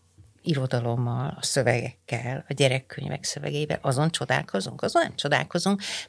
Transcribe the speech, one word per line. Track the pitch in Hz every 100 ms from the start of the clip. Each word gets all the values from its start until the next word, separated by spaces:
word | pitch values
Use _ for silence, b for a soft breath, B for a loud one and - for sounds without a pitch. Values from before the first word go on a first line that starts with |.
| _ - - _
irodalommal, | - 139 131 123 120 117 120 120 139 -
a |
szövegekkel, | - 139 123 117 - - - 120 120 135 -
a |
gyerekkönyvek | 139 135 131 - - 139 -
szövegeivel, | - 147 147 147 151 -
azon | 143 127 160
csodálkozunk? | - 120 131 - 196 - 123
Azon | - 339
nem | - -
csodálkozunk, | 147 143 - 175 185 196 B B